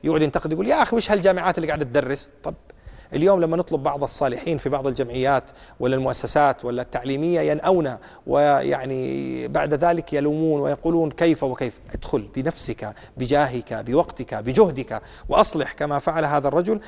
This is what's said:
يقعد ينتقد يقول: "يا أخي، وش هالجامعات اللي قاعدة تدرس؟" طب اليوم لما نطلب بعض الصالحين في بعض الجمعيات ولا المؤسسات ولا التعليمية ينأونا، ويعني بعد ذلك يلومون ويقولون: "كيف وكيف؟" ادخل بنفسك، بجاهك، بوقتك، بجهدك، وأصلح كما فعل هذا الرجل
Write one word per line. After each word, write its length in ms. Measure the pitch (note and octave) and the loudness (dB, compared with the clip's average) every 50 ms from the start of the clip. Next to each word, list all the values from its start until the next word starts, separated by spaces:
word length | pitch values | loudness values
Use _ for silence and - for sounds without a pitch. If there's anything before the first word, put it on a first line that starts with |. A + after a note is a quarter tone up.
| - | -2
يقعد 180 | D3+ D#3+ D#3 | 0 2 2
ينتقد 300 | D#3 C#3+ - E3+ - D#3 | 2 2 0 -2 -2 -2
يقول: 160 | D#3 E3 G3 A#3+ | -4 -2 0 2
"يا 140 | D4 D#4+ | 2 2
أخي، 140 | B3 - A#3 | 2 2 2
وش 140 | A#3 - - | 0 0 2
هالجامعات 480 | G#3+ G3+ E3+ F#3+ F#3 F3+ E3+ F#3 E3+ F3+ | 2 2 4 4 2 2 2 0 0 0
اللي 100 | E3 D3+ | -2 -2
قاعدة 160 | D3+ D3+ D3 | -2 -2 -2
تدرس؟" 460 | B2 A#2+ D3 C3 B2+ C#3 C#3+ - - - - - | 0 0 0 0 0 -2 -6 -6 -10 -12 -12 -10
طب 100 | D3+ - - - - - - - - - - - - | -10 -10 -12 -14 -20 -20 -20 -20 -20 -20 -20 -12 -6
اليوم 280 | - C#3 D#3 F#3+ G3 F3+ | -2 2 4 4 4 4
لما 160 | E3+ D#3+ E3 | 4 2 0
نطلب 260 | E3+ F3 - D#3+ D3 | 0 -2 -2 -2 -2
بعض 200 | C3+ D3+ C#3 C#3+ | -2 -2 -2 -2
الصالحين 560 | C#3+ B2+ - - D3 C3 A#2+ - - E3+ E3 C#3+ | -4 -4 -2 -2 -2 -2 -2 -4 -4 -4 -4 -2
في 100 | - C3+ | -2 -2
بعض 180 | C#3 C#3 C3+ | -2 -2 -2
الجمعيات 580 | C#3 B2 B2+ C3 A#2 A#2+ C3 B2+ C3+ C#3 C3 - - - - - - - - | -2 -2 -2 -4 -4 -2 -2 0 2 2 0 0 -4 -16 -20 -20 -18 -8 -4
ولا 160 | B2 B2+ C3 | -2 0 0
المؤسسات 680 | C3 C3 C3 B2+ - - A#2 - D3+ D3 C#3 C3 - - | 0 0 -2 -2 -2 -2 0 2 4 4 4 2 0 -4
ولا 180 | B2 A#2+ B2 | -6 -4 -4
التعليمية 580 | B2 - - B2 B2 C3+ C3+ C#3 D#3 E3+ F3 E3 | -6 -6 -6 -6 -4 -4 -4 -2 0 0 0 0
ينأونا، 580 | D3+ D3+ D3+ D3+ D3+ F3 F#3+ F3 D#3 C3 A#2+ G2+ - - - - - | 2 0 0 0 2 2 2 2 2 -2 -4 -8 -14 -20 -20 -14 -6
ويعني 1200 | C3+ C#3 C#3+ D3 D3 C#3+ C3+ C3+ C#3 C#3 C3+ C3 C3+ C3+ C3 B2+ C3 C3+ C#3 C#3 C3 B2+ B2+ B2+ B2 | 0 2 4 4 4 4 4 2 0 -2 -2 -4 -4 -6 -4 -4 -4 -4 -4 -6 -6 -6 -6 -6 -4
بعد 260 | C#3 C#3+ D3+ D3 D3 | -2 -2 0 0 0
ذلك 380 | C#3 E3 F3 E3+ E3 D#3+ - | 2 2 2 2 2 -2 -4
يلومون 480 | D3+ C#3+ C#3+ D3 D3+ D#3 D#3+ D#3+ D3+ C#3+ | -2 0 0 0 0 0 2 2 2 2
ويقولون: 500 | C#3 C#3+ C#3+ - - E3 E3+ E3 E3 D3+ | 0 -2 -2 -2 -2 0 0 2 0 0
"كيف 340 | - - E3+ E3+ D#3+ - C#3+ | 0 2 2 2 2 2 0
وكيف؟" 360 | C3+ B2+ - C3+ A#2+ - - - - - | -4 -4 -4 -6 -6 -6 -10 -14 -12 -12
ادخل 340 | - - - - B2 G2+ G2+ - | -10 -6 -4 -4 -4 -4 -4 -6
بنفسك، 600 | C3 C3 D#3+ D#3+ - - - A2+ - - G#2+ G#2 - - - - | -4 -4 -4 -4 -2 -4 -4 -4 -6 -8 -12 -12 -12 -18 -16 -10
بجاهك، 580 | B2+ B2+ A#2 C#3+ C#3+ D3 C3 B2 A#2+ A2 - A#2 | -6 -2 2 2 2 2 2 -2 -6 -8 -8 -8
بوقتك، 600 | A2 A2+ A#2+ B2 D#3 E3+ - - - A#2+ - - | -8 -4 0 2 0 0 0 -2 -12 -10 -8 -8
بجهدك، 680 | G#2 G#2+ B2 C3 G#3 A3 F3 C#3 C3 A#2+ - A#2 G#2+ - - - - - - | -6 -4 0 4 6 6 6 4 -4 -6 -6 -8 -10 -10 -12 -20 -14 -6 0
وأصلح 440 | C#3 - G#3 - - D#3+ C3 - | 4 4 4 4 4 0 -2 -4
كما 260 | - - D3 D3 C#3+ C#3+ | -4 -6 -4 -2 -2 -2
فعل 260 | - F3 D#3 E3 D#3 | -2 -2 -2 0 0
هذا 240 | C#3+ D3 D3 C3+ C#3 | 0 0 0 0 2
الرجل 320 | C#3 E3 F3+ G3+ A3 G#3 - | 2 2 0 0 -2 -4 -6